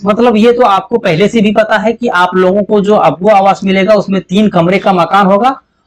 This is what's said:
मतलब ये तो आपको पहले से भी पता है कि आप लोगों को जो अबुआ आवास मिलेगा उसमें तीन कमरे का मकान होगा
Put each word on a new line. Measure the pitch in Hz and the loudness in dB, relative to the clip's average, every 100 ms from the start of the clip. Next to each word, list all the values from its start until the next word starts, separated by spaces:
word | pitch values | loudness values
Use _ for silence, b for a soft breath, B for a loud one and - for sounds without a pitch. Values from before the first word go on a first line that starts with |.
| 190 | -4
मतलब | 214 240 214 | 0 2 2
ये | 240 | 2
तो | 240 | 2
आपको | 240 190 - 233 | 2 0 -2 -4
पहले | 196 165 202 | -2 0 0
से | 226 | 0
भी | 202 | 0
पता | 214 214 214 | 0 0 0
है | 220 | -2
कि | - 240 | -4 -4
आप | 180 180 185 | -2 0 0
लोगों | 185 196 | 0 0
को | 202 214 | 0 -2
जो | 196 208 | 0 2
अबुआ | 156 151 196 | 0 0 0
आवास | 202 196 185 | 2 2 -2
मिलेगा | 190 190 190 214 | -2 -2 2 0
उसमें | 175 190 | 0 -4
तीन | - 185 208 | -2 0 0
कमरे | 180 170 190 | 0 0 0
का | 208 | 0
मकान | 185 160 196 190 | -2 0 0 2
होगा | 202 247 277 _ _ | 2 0 -4 _ _